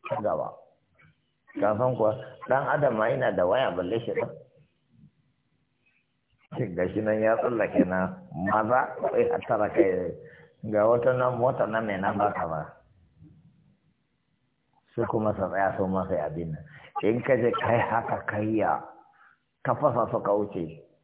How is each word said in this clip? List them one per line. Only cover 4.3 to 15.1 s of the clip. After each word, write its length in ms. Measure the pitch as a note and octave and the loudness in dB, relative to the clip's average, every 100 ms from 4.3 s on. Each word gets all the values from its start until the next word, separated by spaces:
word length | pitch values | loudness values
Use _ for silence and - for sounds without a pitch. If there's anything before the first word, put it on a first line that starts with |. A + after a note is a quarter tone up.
| - - _ _ _ _ A2+ - _ _ _ _ _ _ _ _ _ _ _ _ _ _ | -8 -20 _ _ _ _ _ -20 _ _ _ _ _ _ _ _ _ _ _ _ _ _
Shi 160 | - A2+ F2 | -6 -6 -2
ga 100 | F2+ | -2
shi 80 | F#2 | -2
nan 200 | G#2+ G#2+ | 0 2
ya 100 | A2 A2+ | 2 2
tsallake 400 | B2 A#2+ G2 - | 0 0 0 2
na 400 | F2+ F#2 F#2 - - D2 F#2+ | 2 2 -2 -4 -14 -6 0
maza, 400 | G#2+ A2 B2+ - - | 2 4 2 0 -2
sai 260 | - - A#2 | -2 2 2
a 140 | - - | 0 -2
tara 220 | A2+ G#2 | 0 0
kai 440 | A#2 G#2+ F#2 F2 - - - - _ A2+ | 4 4 2 -2 -8 -16 -20 -20 _ -2
ga 160 | G#2+ G#2+ | 4 4
wata 280 | A#2+ B2 | 4 4
nan 260 | B2+ B2+ B2 | 2 0 2
mota 260 | B2 C3+ G#2+ | 0 0 -2
nan 220 | A2 A2 | -2 -2
mai 100 | G2 | -2
nan 160 | G2 G#2 | -2 0
baka 300 | G2+ G2 E2+ | 0 0 -4
ba. 160 | D#2+ D2+ - _ _ _ _ - - - _ _ _ _ _ _ _ _ _ _ _ _ _ _ - | -6 -8 -14 _ _ _ _ -20 -20 -20 _ _ _ _ _ _ _ _ _ _ _ _ _ _ -6
Sai 80 | |
kuma 260 | G#2 | -2